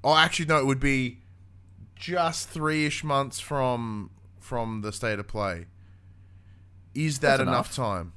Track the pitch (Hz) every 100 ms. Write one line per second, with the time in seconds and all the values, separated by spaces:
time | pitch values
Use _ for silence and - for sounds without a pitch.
0 | 135 156 160 - 156 156 135 135 143 135
1 | 123 110 - - - - - - - -
2 | - 175 165 160 - 165 156 156 151 -
3 | 156 139 139 - - 143 127 120 117 107
4 | 101 - - - - 123 113 110 104 104
5 | 117 104 101 107 98 85 85 - - -
6 | - - - - - - - - - 139
7 | 156 135 147 135 131 123 117 - 117 95
8 | 85